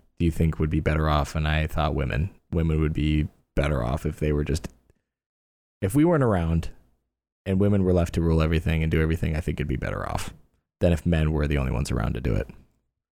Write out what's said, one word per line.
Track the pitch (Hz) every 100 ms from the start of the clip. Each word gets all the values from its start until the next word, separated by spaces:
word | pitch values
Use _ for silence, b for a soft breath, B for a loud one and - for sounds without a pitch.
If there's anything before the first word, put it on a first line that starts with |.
| _ -
do |
you | 85
think | - 82 -
would | 78
be | 78
better | 78 78 78
off? | 76 69
And | 80 76
I | 78 78
thought | - 76
women. | 71 69 60 95 - _
Women | 85 80 78
would | 78
be | 80 76 76 76 _ _ -
better | 71 67
off | 58 76 78
if | -
they | 76
were | 73
just, | 76 - - - _ _ _ _ _ _ _ _ _ -
if | 95
we | 139
weren't | 165 160
around | 123 92 82 82 - - _ _ _ _ _ _
and | 95 95
women | 101 104
were | 92
left | 90 82
to | -
rule | 82 80
everything | 80 80 80 80
and | 80
do | 80
everything, | 80 80 80 78
I |
think | 78 -
it'd | 71
be | -
better | - 50 -
off | - - - _ _ _ -
than | 87
if | 82
men | 87 80 78
were | 78 73
the | 71
only | 65
ones | 60 69
around | 60 55
to | 58
do | -
it. | 50 - - - _ _ _ _